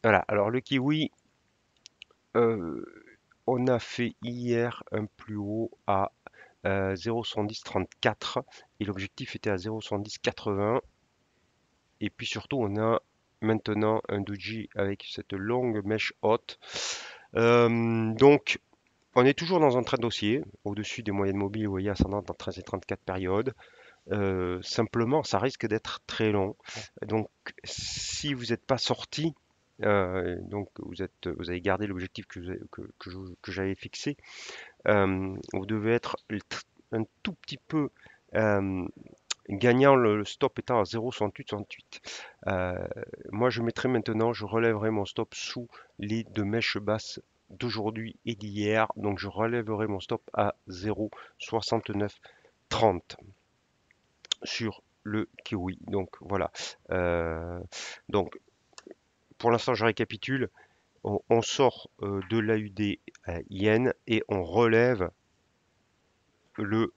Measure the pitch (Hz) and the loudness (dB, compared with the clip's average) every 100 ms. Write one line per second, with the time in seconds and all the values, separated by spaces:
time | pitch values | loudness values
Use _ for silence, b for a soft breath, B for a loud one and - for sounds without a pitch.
0 | 113 98 - 101 101 123 - 135 135 156 | 8 6 6 2 2 0 -2 0 2 0
1 | 156 _ _ _ _ _ _ _ - _ | -2 _ _ _ _ _ _ _ -20 _
2 | - _ _ 113 117 110 85 62 50 - | -20 _ _ 2 2 2 -4 -8 -10 -18
3 | - 113 _ _ - 123 127 120 - - | -20 _ _ _ -2 2 2 2 0 -4
4 | 120 - 120 120 120 120 120 - - 107 | -4 -4 -10 -6 0 0 0 -4 -6 -6
5 | 107 _ - 107 101 110 113 - - 98 | -6 _ -10 -6 -4 -4 -4 -6 0 0
6 | 98 _ - B B B 101 98 95 92 | 0 _ -20 B B B -2 0 0 -2
7 | 113 117 113 - 104 113 - 98 90 - | -2 -4 -4 -2 -4 -4 -4 -2 -4 0
8 | 123 107 - 208 - B B _ 104 95 | -2 0 -4 -4 -6 B B _ -6 -4
9 | 98 - 131 - 110 95 101 110 - 104 | -8 -10 -12 -6 -2 -2 -2 -6 -4 -4
10 | 104 - - - 107 98 104 123 - _ | -4 -4 -4 -2 -2 0 2 0 -4 _
11 | _ _ _ _ _ _ _ _ _ _ | _ _ _ _ _ _ _ _ _ _
12 | 104 - 117 110 - 139 107 104 113 113 | -8 -6 -8 -8 -4 -2 0 0 2 2
13 | _ _ _ _ 110 110 - 107 107 110 | _ _ _ _ 0 0 0 0 2 0
14 | - 101 98 101 92 113 - - 98 98 | -2 -4 -4 -8 -8 -8 -8 -2 -2 -2
15 | - - - 98 104 123 123 107 98 110 | -8 -12 -8 -6 -2 0 0 -2 0 -2
16 | - - 107 117 - - B B B B | -2 0 2 2 0 -18 B B B B
17 | B B B - 117 120 117 117 117 113 | B B B 2 6 8 6 4 2 2
18 | 110 113 139 143 - - _ _ _ _ | 0 8 8 8 4 -6 _ _ _ _
19 | _ - 131 143 170 180 147 123 113 131 | _ 6 6 4 0 4 6 4 2 0
20 | 113 - 104 131 123 - 104 101 104 - | 0 0 0 0 -2 -10 -8 -6 -6 -6
21 | 107 98 98 98 98 107 107 95 101 95 | -4 0 2 2 -2 -2 -2 0 -2 2
22 | 95 104 95 87 - 92 90 95 - 98 | 2 2 -6 -8 -8 -10 -8 -8 -6 -8
23 | - 92 90 98 127 - B B B B | -6 -4 0 0 0 -6 B B B B
24 | - 104 98 95 90 90 - - 110 120 | -6 -2 0 0 -2 -4 -4 -2 0 0
25 | 117 151 - 98 123 - 113 107 - - | 2 0 0 0 0 -2 -2 -2 -4 -12
26 | - - 110 104 98 - B B 104 - | -10 0 2 2 0 -4 B B -14 -12
27 | 104 110 104 _ - - - - - - | -2 -2 -2 _ -16 -14 -14 -10 -8 -8
28 | - - 147 135 113 117 - 127 - 131 | -6 -6 -4 -4 -2 -4 0 0 0 -2
29 | - - 160 - _ _ _ - 101 101 | -4 -4 -4 -4 _ _ _ -2 2 4
30 | 92 92 87 87 90 101 98 - 80 90 | 2 -2 -2 -4 -6 -8 -8 -10 -12 -8
31 | 95 _ 90 80 85 90 90 95 104 92 | -8 _ -8 -6 -6 -2 0 0 0 -4
32 | 92 - 98 101 87 92 - - - - | -6 -10 -14 -12 -10 -10 -12 -14 -16 -14
33 | 92 92 92 90 - 92 95 98 - - | -14 -12 -12 -14 -8 -4 -2 -4 -8 -6
34 | 147 143 B B B B B B - 104 | -6 -6 B B B B B B 4 6
35 | 98 95 95 95 - 92 98 110 107 117 | 4 2 -2 -6 -4 -4 -2 -2 2 0
36 | - - - 104 - - - _ _ 117 | 0 -8 -6 -8 -6 -12 -12 _ _ -4
37 | 110 _ - 165 - 139 _ 156 143 B | -4 _ -10 -8 -14 -14 _ -2 -2 B
38 | B B _ 104 110 101 98 92 85 - | B B _ 2 4 4 2 -2 -4 -8
39 | - - _ - - 98 123 120 139 135 | -20 -20 _ -12 -8 2 4 8 8 8
40 | 117 107 101 - 135 - - 123 95 117 | 6 4 0 -2 -2 -2 0 0 2 -2
41 | 120 - 104 - - 104 101 - _ - | -4 -2 -4 -4 -8 -8 -8 -16 _ -18
42 | B B B B - 95 90 90 87 - | B B B B -4 -2 -2 -4 -8 -8
43 | - - - 104 127 113 117 - 127 127 | -12 -12 -8 0 0 0 -4 -2 0 0
44 | - 110 113 113 104 113 117 107 110 110 | 0 0 0 0 -2 2 2 2 0 0
45 | 98 - 113 - - 131 120 B B - | -2 -4 -6 -8 -10 -10 -12 B B -10
46 | 104 113 110 107 98 113 - 104 101 107 | -4 -4 -4 -4 0 0 0 -2 -2 -2
47 | - - _ _ _ 92 123 107 107 110 | -4 -14 _ _ _ -6 -4 -2 -4 -4
48 | 110 - - 107 104 101 104 110 110 - | -10 -8 -8 -6 -6 -2 2 2 2 0
49 | 104 95 101 95 113 120 107 104 107 98 | -2 -2 -6 -2 0 0 -2 -2 -2 -4
50 | - 117 - - 104 - - 90 104 101 | -4 -6 -4 0 0 -2 -12 -6 -4 -2
51 | 107 B B B - 113 - 113 - 101 | -4 B B B -4 -4 0 -2 0 -2
52 | 104 - B B B B _ 110 113 87 | -2 -6 B B B B _ 4 4 4
53 | _ - 98 - _ _ _ _ _ _ | _ -18 -18 -20 _ _ _ _ _ _
54 | _ _ - - - - 110 - _ _ | _ _ -10 -8 -6 -4 -4 -6 _ _
55 | 110 107 - - - 104 90 - - 98 | -4 -2 -4 -8 -6 -4 -4 -6 -4 -4
56 | 92 - - 98 82 B B B - 92 | -4 -10 -4 -2 -2 B B B -4 0
57 | 87 85 82 80 85 87 90 B B B | 2 2 0 -4 -6 -8 -10 B B B
58 | - 104 87 - _ _ _ - - - | -2 0 0 -8 _ _ _ -20 -20 -20
59 | _ _ _ _ 117 117 - 113 113 107 | _ _ _ _ 4 4 2 2 2 2
60 | 113 107 - 135 113 b b b b _ | -2 -4 -4 -2 -4 b b b b _
61 | 101 104 - 117 - - 131 - - _ | -4 -4 4 4 4 4 4 2 -20 _
62 | 98 98 92 117 107 110 107 98 104 90 | -4 -4 0 0 2 0 -2 -2 -2 -2
63 | - - - 85 - 98 104 110 127 - | -10 -14 -8 -8 -8 2 6 6 4 0
64 | - 110 - 101 85 98 117 113 123 113 | 0 0 2 -2 2 4 6 6 6 2
65 | 87 _ _ _ _ _ _ _ _ _ | -2 _ _ _ _ _ _ _ _ _
66 | _ _ _ _ _ - 101 110 113 | _ _ _ _ _ -8 0 0 0